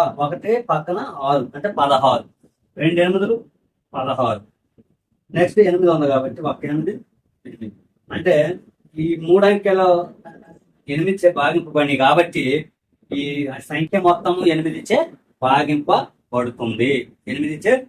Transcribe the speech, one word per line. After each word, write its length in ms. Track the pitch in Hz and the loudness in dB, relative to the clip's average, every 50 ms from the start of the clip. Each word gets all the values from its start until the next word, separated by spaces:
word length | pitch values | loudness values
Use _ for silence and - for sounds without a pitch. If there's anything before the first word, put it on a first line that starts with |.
| 170 170 - - 147 | 4 2 0 -4 -4
ఒకటి 360 | 147 175 - - 208 233 247 | -4 -4 -6 -2 -2 -2 -2
పక్కన 380 | 233 - 156 151 156 175 180 214 254 - 185 | 0 -2 -4 -4 -2 -4 -6 -6 -6 -8 -10
ఆరు, 280 | 180 135 139 143 139 123 - - | -6 -2 0 0 0 -2 -4 -10
అంటే 140 | 143 - - | -6 -6 -6
పదహారు. 540 | 160 156 143 139 143 135 135 131 123 117 - _ _ _ _ _ _ _ _ _ - | -2 0 0 2 2 2 2 2 0 0 -4 _ _ _ _ _ _ _ _ _ -8
రెండు 220 | - 147 165 175 170 | -2 0 0 2 2
ఎనిమిదిలు 340 | 175 185 190 190 202 226 226 226 - _ _ _ _ _ _ _ _ _ - | 2 2 2 0 0 0 -2 -4 -4 _ _ _ _ _ _ _ _ _ -10
పదహారు. 480 | 139 131 135 127 - 123 113 107 101 104 _ _ _ _ _ _ _ _ _ _ _ _ _ _ _ _ _ - | -8 -6 -4 -2 -2 -2 -2 -2 -4 -8 _ _ _ _ _ _ _ _ _ _ _ _ _ _ _ _ _ 0
నెక్స్ట్ 260 | 165 180 175 - 214 | 0 0 2 4 4
ఎనిమిది 320 | 202 185 175 185 180 170 | 4 4 4 4 4 4
ఉంది 160 | 160 151 147 | 4 4 2
కాబట్టి 340 | 139 135 131 131 127 110 - | 2 0 0 -2 -4 -8 -6
ఒక 240 | 156 143 - - - | -6 -8 -6 -6 -6
ఎనిమిది 280 | 147 147 156 156 190 214 - - _ _ _ _ _ _ _ - | -4 -4 -4 -4 -4 -6 -8 -14 _ _ _ _ _ _ _ -20
మిగిలింది. 340 | 123 - - 113 104 - _ _ _ _ _ _ - | -20 -18 -16 -16 -16 -16 _ _ _ _ _ _ -12
అంటే, 240 | - - 165 180 160 151 156 170 185 - - _ _ _ _ _ - | -8 -2 2 2 4 4 2 0 -2 -8 -12 _ _ _ _ _ -8
ఈ 100 | 156 156 170 165 | -6 -4 -2 -4
మూడు 300 | 160 160 165 180 202 196 | -4 2 4 4 6 6
అంకెలు 440 | 202 202 202 - 196 190 185 185 180 175 175 175 - - _ - - - - - - - _ _ _ _ _ - | 6 4 2 2 0 2 2 4 4 4 2 0 -6 -12 _ -20 -20 -20 -20 -20 -20 -20 _ _ _ _ _ -10
ఎనిమిది 300 | 143 143 156 170 196 190 | -6 -4 -2 0 0 0
చే 120 | 196 175 175 | 4 4 4
భాగింపబడినాయి 640 | 175 175 143 156 170 170 - 156 147 147 147 143 139 | 4 4 0 2 0 0 -2 0 0 0 2 2 2
కాబట్టి, 460 | 127 135 147 151 170 170 170 - 160 127 127 143 156 - - _ _ _ _ _ _ _ - | 2 4 4 4 4 2 0 0 -4 -2 -2 -2 -2 -4 -8 _ _ _ _ _ _ _ -8
ఈ 120 | 143 143 143 143 143 143 143 131 - - | -6 -6 -6 -6 -6 -6 -6 -8 -8 -12
సంఖ్య 400 | - - 147 156 160 156 - 196 | -12 -8 -6 -4 -4 -2 -2 2
మొత్తము 400 | 180 175 175 - - 190 180 185 - | 2 2 2 2 0 -4 -2 0 0
ఎనిమిది 340 | 170 156 156 156 160 - - - - | 0 0 0 -2 -4 -6 -8 -4 0
చే 60 | 214 - 330 - - - _ _ _ - | 0 0 0 -2 -8 -20 _ _ _ -4
భాగింపబడుతుంది. 1500 | 127 127 135 143 147 147 151 147 147 175 196 254 - - _ _ _ - 123 123 123 123 117 - 117 113 110 110 120 135 139 123 113 - _ _ - | 0 2 2 2 0 0 -2 -2 0 0 0 0 0 -4 _ _ _ -6 -4 -4 -4 -4 -6 -8 -6 -6 -2 -2 0 0 0 -2 -4 -8 _ _ -12
ఎనిమిది 300 | 104 120 143 147 147 156 151 - | -10 -6 -4 -4 -6 -6 -2 0
చే 80 | 208 254 262 262 | 2 2 0 0